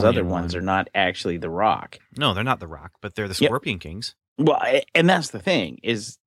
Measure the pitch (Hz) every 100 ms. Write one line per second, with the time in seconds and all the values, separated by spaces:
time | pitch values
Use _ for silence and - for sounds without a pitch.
0 | 107 120 87 90 87 87 95 95 - 98
1 | 90 90 98 87 82 85 107 78 - -
2 | _ 123 143 95 123 120 82 76 90 _
3 | 104 - 101 95 147 135 151 92 76 92
4 | - _ _ - 151 147 117 135 - 165
5 | 170 185 160 107 - 165 82 62 110 110
6 | 110 -